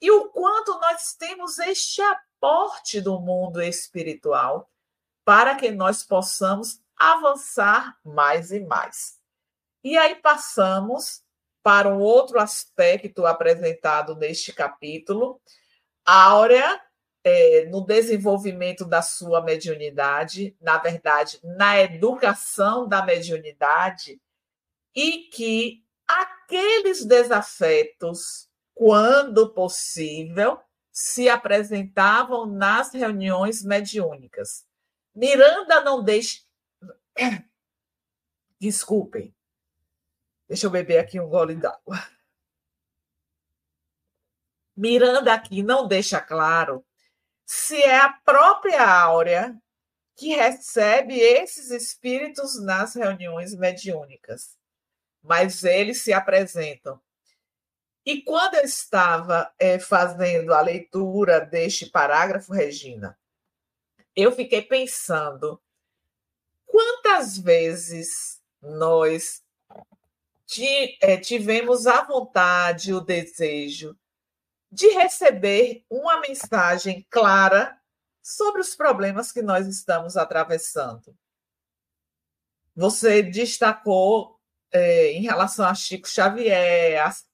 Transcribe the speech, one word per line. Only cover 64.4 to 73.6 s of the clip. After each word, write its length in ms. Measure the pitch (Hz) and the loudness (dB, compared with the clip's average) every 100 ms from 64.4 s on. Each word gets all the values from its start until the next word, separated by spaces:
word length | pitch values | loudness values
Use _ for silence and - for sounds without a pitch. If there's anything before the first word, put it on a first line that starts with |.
| - 214 | -4 -10
pensando 1000 | - 262 254 - - 160 147 135 151 - _ _ _ _ _ _ _ _ _ _ - | -4 -4 -4 -8 -6 -6 -6 -8 -10 -10 _ _ _ _ _ _ _ _ _ _ 0
quantas 720 | 427 466 494 427 370 226 190 | 2 2 0 0 0 -2 -4
vezes 1040 | 175 170 165 170 170 165 165 - - - _ _ | 2 2 0 -6 -12 -12 -12 -12 -12 -16 _ _
nós 800 | 143 156 160 165 160 160 - - _ _ _ - - _ _ _ _ _ - | -14 -4 0 2 2 -2 -8 -16 _ _ _ -20 -20 _ _ _ _ _ -16
ti-, 520 | - 269 277 254 - | -6 -2 -2 -2 0
é, 140 | 190 185 | 2 2
tivemos 720 | - 240 208 226 240 247 233 | -2 -4 -2 -2 0 2 4
a 160 | 247 | 2
vontade, 920 | 285 262 - 185 180 180 175 170 190 | 2 -4 -2 2 2 2 0 -2 -4
o 60 | 185 | -6
desejo 960 | 175 175 165 - 160 147 | -4 -6 -6 -6 -4 -4